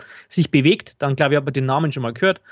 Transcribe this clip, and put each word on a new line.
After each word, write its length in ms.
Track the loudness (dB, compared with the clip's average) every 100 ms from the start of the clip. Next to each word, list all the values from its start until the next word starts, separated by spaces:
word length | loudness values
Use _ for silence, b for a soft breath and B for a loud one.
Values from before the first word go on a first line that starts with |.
| B B B
sich 220 | -2 0
bewegt, 500 | 2 2 2 -4 -6
dann 140 | -4 0
glaub 160 | 2
ich, 40 | 0
hat 60 |
man 100 | -2
den 120 | -4 -2
Namen 240 | 0 -2
schon 140 | -4
mal 80 | -8
gehört. 280 | -2 0 0 _